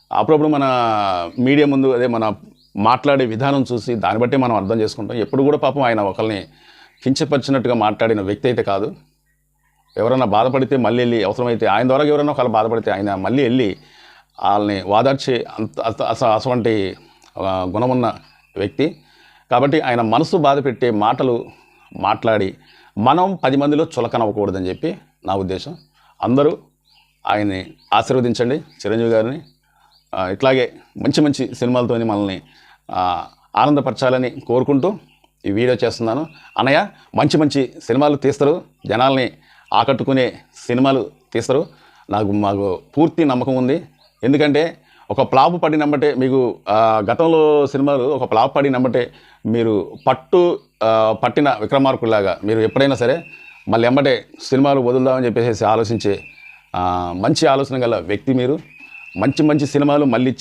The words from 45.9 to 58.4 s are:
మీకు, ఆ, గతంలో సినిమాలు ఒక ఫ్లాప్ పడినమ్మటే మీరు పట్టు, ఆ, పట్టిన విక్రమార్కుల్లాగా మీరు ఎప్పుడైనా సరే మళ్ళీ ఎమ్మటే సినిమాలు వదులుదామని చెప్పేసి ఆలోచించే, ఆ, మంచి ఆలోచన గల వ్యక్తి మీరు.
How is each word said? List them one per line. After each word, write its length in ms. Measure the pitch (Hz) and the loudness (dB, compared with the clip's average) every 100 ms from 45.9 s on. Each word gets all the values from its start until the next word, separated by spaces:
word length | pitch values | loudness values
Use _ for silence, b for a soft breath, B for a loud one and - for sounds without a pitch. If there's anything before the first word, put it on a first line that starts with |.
| 147 147 | 0 0
మీకు, 440 | 127 131 131 123 - - | 0 0 2 0 -2 -2
ఆ, 320 | 104 113 110 104 | 2 4 2 0
గతంలో 560 | 107 165 160 151 147 139 | 2 2 4 4 4 2
సినిమాలు 360 | 135 143 139 | 0 0 0
ఒక 260 | 123 139 123 | 0 -2 0
ఫ్లాప్ 260 | 110 135 147 | 2 2 2
పడినమ్మటే 560 | 143 127 127 127 120 b b b 113 | 0 2 0 0 -2 b b b -4
మీరు 520 | 117 113 104 85 - - | 0 2 0 -2 -4 -2
పట్టు, 520 | 127 - 185 175 160 _ - | -2 0 2 2 0 _ -4
ఆ, 320 | 113 110 110 107 | 2 2 2 0
పట్టిన 340 | 120 113 147 113 | -2 0 0 0
విక్రమార్కుల్లాగా 800 | 107 139 135 123 113 107 98 87 | 0 0 2 0 0 2 0 -2
మీరు 160 | 101 113 | -2 0
ఎప్పుడైనా 360 | 110 127 139 123 | 2 2 2 2
సరే 300 | 120 160 - B B B - | 0 -2 -6 B B B -2
మళ్ళీ 180 | 110 117 | 2 2
ఎమ్మటే 380 | 135 139 120 - - | 4 2 0 -4 -16
సినిమాలు 380 | - 131 143 139 | -2 2 2 2
వదులుదామని 460 | 120 127 131 131 123 | 2 2 2 0 0
చెప్పేసి 400 | 110 120 107 104 | 0 -2 0 2
ఆలోచించే, 580 | 110 107 113 104 95 - B B B B 92 | 2 0 0 -2 -2 -6 B B B B -4
ఆ, 380 | 90 90 90 87 | -2 -2 -4 -2
మంచి 300 | 110 151 156 | -2 2 2
ఆలోచన 360 | 135 135 131 | 2 0 -2
గల 160 | 120 107 | -2 -2
వ్యక్తి 340 | 85 101 - | -2 -4 -2
మీరు. 400 | 127 | 0